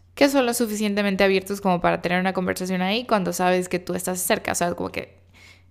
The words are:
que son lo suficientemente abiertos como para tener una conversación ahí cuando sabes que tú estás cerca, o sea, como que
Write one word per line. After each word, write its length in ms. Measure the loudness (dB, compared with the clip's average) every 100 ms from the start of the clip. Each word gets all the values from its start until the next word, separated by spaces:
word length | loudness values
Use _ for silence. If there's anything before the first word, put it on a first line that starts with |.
| _ 2
que 140 | 4
son 160 | 4 2
lo 80 |
suficientemente 680 | 0 -2 0 0 0 0 2
abiertos 360 | 4 4 0 -2
como 220 | 0 2
para 200 | 2 0
tener 180 | 0 0
una 140 | 0
conversación 480 | -2 -2 -4 -2 -2
ahí 240 | 0 -2 0
cuando 280 | 0 0
sabes 340 | 0 2 2 0
que 120 | -4
tú 160 | -4 -6
estás 240 | -4 -4
cerca, 340 | 0 -2 0
o 20 | -2
sea, 180 | -2
como 160 | -2 -6
que 280 | -8 -12 -18 _ -20 -20 -20 -18